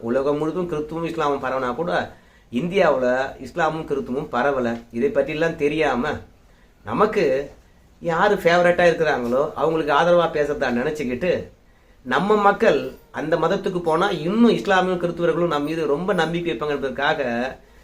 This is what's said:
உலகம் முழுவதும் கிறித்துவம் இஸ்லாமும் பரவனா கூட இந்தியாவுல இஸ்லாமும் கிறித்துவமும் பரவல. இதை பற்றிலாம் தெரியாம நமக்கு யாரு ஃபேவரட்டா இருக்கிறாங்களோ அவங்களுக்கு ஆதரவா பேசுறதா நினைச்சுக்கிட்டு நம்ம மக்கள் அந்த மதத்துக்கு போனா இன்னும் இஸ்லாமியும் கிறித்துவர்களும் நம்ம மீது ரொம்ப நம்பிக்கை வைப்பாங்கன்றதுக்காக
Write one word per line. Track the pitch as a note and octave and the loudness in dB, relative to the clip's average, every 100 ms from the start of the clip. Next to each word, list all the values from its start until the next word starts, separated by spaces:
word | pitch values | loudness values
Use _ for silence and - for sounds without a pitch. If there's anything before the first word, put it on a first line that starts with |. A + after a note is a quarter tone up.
உலகம் | A#2 B2+ C#3 D3 | -2 -2 0 -2
முழுவதும் | D#3 F3 F3 | -2 -4 -4
கிறித்துவம் | D3+ D3+ D#3+ E3 | -6 -6 -6 -6
இஸ்லாமும் | D#3+ D3 C#3 | -2 -2 -2
பரவனா | B2+ C3 B2+ | -2 -4 -4
கூட | B2 F3 E3+ G#2+ - _ _ - | -4 -2 -4 -4 -10 _ _ -8
இந்தியாவுல | A#2+ E3+ F#3+ E3+ C3 B2 B2+ C3+ - | -6 -2 2 2 2 0 0 -2 -8
இஸ்லாமும் | B2+ - D#3+ D#3+ D3+ | -10 -2 -2 -2 -4
கிறித்துவமும் | C#3 - B2+ D#3 | -4 -4 -6 -4
பரவல. | A#2+ C#3 C3 A#2+ A#2 - | -2 0 0 -2 -4 -8
இதை | A#2 C#3 | -2 0
பற்றிலாம் | C#3 C3+ D#3 E3 D#3 | 0 0 0 -2 0
தெரியாம | D3 D#3 D3 C3 D3 B2+ - _ _ _ _ _ | 0 2 0 0 -2 -6 -10 _ _ _ _ _
நமக்கு | G#2 A#2+ A3 A3 D3+ C3 C#3+ - _ _ _ - | -6 0 2 2 0 0 -4 -12 _ _ _ -10
யாரு | E3 E3 G#3 | -2 2 2
ஃபேவரட்டா | G3 E3+ F3 F3 F3 | 2 4 4 4 6
இருக்கிறாங்களோ | F3 E3 D#3 B2+ A#2+ B2+ C#3+ | 4 4 2 0 0 0 0
அவங்களுக்கு | A#2+ D3+ D#3+ D3 | -2 0 0 2
ஆதரவா | C#3+ E3+ F3 E3 | 2 4 4 4
பேசுறதா | D#3 D3 C#3+ C3+ | 0 -2 -2 -2
நினைச்சுக்கிட்டு | A#2+ C#3+ D3+ B2+ B2 F3+ C#3+ - - _ _ _ _ | 0 -2 -4 -4 -2 -2 -2 -4 -16 _ _ _ _
நம்ம | B2 C3 G3 G#3 | -4 0 2 4
மக்கள் | G3+ G3+ A3 C#3+ B2+ - _ | 4 4 4 2 -2 -10 _
அந்த | A#2+ D#3 D#3+ | -8 -2 0
மதத்துக்கு | E3 F#3+ F#3+ E3+ | 2 0 -2 -4
போனா | E3+ D#3+ G3+ F3 | 0 0 0 -2
இன்னும் | D#3+ G#3+ A#3 E3+ | -2 4 6 4
இஸ்லாமியும் | G3+ F#3 F#3 F3 | 2 2 2 0
கிறித்துவர்களும் | E3+ E3+ E3+ D#3+ F3 | -2 -2 0 0 0
நம்ம | D3 D3 | 0 -2
மீது | D#3+ D3+ | -2 0
ரொம்ப | D3 F#3 | 0 0
நம்பிக்கை | F#3 D#3+ E3+ E3+ | 0 0 -2 -4
வைப்பாங்கன்றதுக்காக | D#3 D3+ C#3+ C3+ A#2+ C#3+ D#3 B2+ A#2 B2+ - - - | -4 -4 -4 -4 -2 -2 0 -2 -2 -4 -8 -20 -20